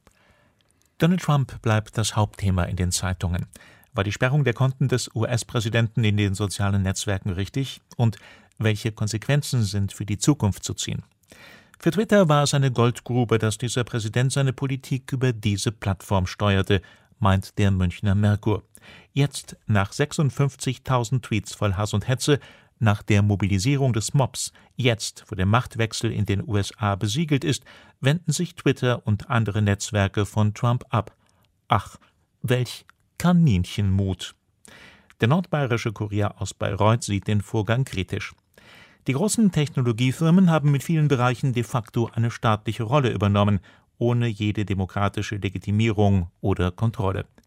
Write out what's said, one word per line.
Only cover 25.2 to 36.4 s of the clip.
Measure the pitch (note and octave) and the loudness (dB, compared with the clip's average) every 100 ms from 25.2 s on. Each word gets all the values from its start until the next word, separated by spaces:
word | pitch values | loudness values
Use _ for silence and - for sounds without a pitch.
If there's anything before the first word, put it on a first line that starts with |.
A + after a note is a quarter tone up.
| - | -12
wo | G2 | -2
der | F#2+ | 2
Machtwechsel | A2+ - A2+ A2+ - A2+ | 2 0 -4 -4 -2 -4
in | A2 G2+ | -2 -2
den | G2+ - | 2 2
U | G#2 | 2
S | G2 - | -2 -2
A | G#2 G2 | -2 0
besiegelt | G#2+ A#2+ E3 C#3+ | -2 -2 0 0
ist, | D#3 B2+ - - - _ | 0 -2 -6 -20 -20 _
wenden | B2+ E3 - | 0 0 -2
sich | D3 F3 - | -2 -4 -2
Twitter | C#3+ C3 B2+ A#2+ - | -2 0 0 -2 -2
und | G#2 - | -2 0
andere | A#2+ G#2+ G#2 | 0 0 0
Netzwerke | G2+ G2+ - G#2 G2 - G2+ | 0 0 -2 0 0 0 -2
von | - G#2+ G#2 | 0 0 0
Trump | A#2+ B2 - | -2 -2 -2
ab. | A2+ - _ _ _ _ _ _ | -4 -4 _ _ _ _ _ _
Ach, | G#2+ - - _ _ _ _ | -2 -2 -18 _ _ _ _
welch | A#2 B2 B2 - - _ _ _ | -2 -2 -2 -8 -20 _ _ _
Kaninchenmut. | E3+ F3 E3 F#2 F2+ - G2+ F#2+ G2 F#2 - - _ _ - - - - _ _ | 2 4 6 4 0 -2 0 0 0 -4 -10 -16 _ _ -20 -20 -20 -20 _ _
Der | A2+ | 2
nordbayerische | E3 F3+ D3+ C3+ A#2 A#2+ | 2 0 -2 0 0 -2
Kurier | G2+ G#2 G#2 G2+ - | -6 -4 -2 -2 -4